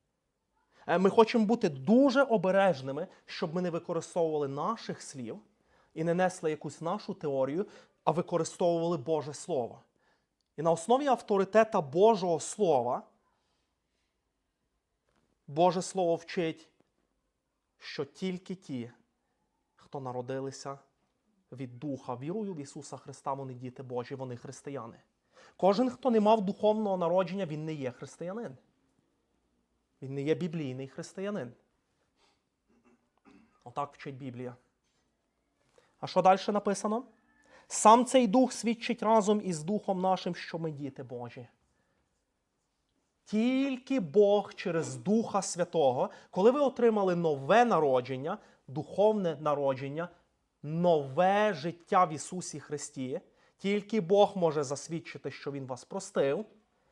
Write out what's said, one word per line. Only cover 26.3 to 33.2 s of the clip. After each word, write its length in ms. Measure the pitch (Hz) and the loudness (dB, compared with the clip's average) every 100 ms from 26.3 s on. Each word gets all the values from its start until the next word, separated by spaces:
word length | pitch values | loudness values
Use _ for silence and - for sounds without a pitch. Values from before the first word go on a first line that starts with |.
| 226 190 | 4 2
духовного 520 | 208 214 220 208 185 | 0 0 2 0 0
народження, 480 | 170 180 170 196 170 | 2 2 0 -4 -6
він 200 | 151 160 | -6 -8
не 80 | |
є 180 | 151 123 | -6 -6
християнин. 640 | - 139 - 170 220 208 123 _ _ _ _ _ _ _ _ _ _ _ _ _ _ | -8 -14 -12 -10 -10 -10 -14 _ _ _ _ _ _ _ _ _ _ _ _ _ _
Він 120 | 135 | -10
не 80 | 139 | -6
є 140 | 143 139 | -2 -2
біблійний 520 | 175 165 139 127 135 | -2 -4 -6 -8 -10
християнин. 640 | - 165 - 202 208 123 120 _ _ _ _ _ _ _ _ _ _ _ 117 117 _ _ _ | -12 -14 -10 -8 -8 -10 -14 _ _ _ _ _ _ _ _ _ _ _ _ _ _ _ _